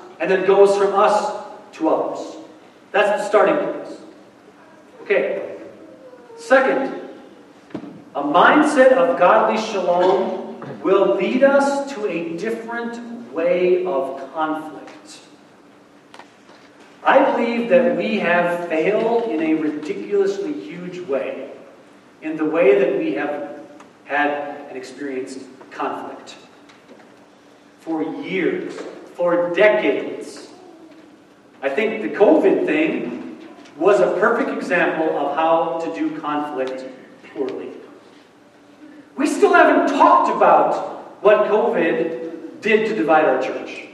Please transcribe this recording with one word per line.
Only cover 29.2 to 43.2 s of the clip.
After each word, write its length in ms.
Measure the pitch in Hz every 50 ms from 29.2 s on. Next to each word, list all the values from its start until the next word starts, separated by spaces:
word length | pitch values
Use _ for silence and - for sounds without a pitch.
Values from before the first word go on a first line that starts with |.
| 175 175 170 175 175 175 170
decades. 920 | 180 214 214 208 - 214 208 - - - - - - - - - - - - - - - - - - - - - - - - - - _ _ _ _ - - - -
I 80 | 139 139
think 320 | - 214 220 - - -
the 80 | - -
covid 560 | - - 202 311 311 294 202 190 - - -
thing 720 | 156 151 156 - - - - - - - - - - - - - - - - - - - 143
was 220 | 170 208 190 180
a 120 | 180 - 170 180
perfect 320 | 208 226 - 139 - -
example 640 | - - - - 180 170 160 - - 160 160 160 156
of 180 | 147 143 139 143
how 460 | 160 160 165 165 165 - - 131 -
to 180 | 165 156 147 151
do 220 | 156 156 156 147
conflict 640 | 151 147 151 147 147 - - 131 131 131 131 - - - - - - - - - - -
poorly. 380 | - 110 98 98 - - - - - - - - - - - - - - - _ _ _ _ _ _ _ _ - - - - - - - - - -
We 100 | - 294
still 280 | - - - 403 - -
haven't 420 | 349 - - - - - 285 277
talked 400 | - - - - - - - -
about 880 | - - 151 - - - - - - - - - - - - - -
what 240 | - 208 208 - -
covid 1120 | - 208 220 160 156 - 175 165 165 165 165 165 165 - - - - - - - - - -
did 280 | - 220 220 220 220 -
to 60 | -
divide 300 | 160 151 156 156 -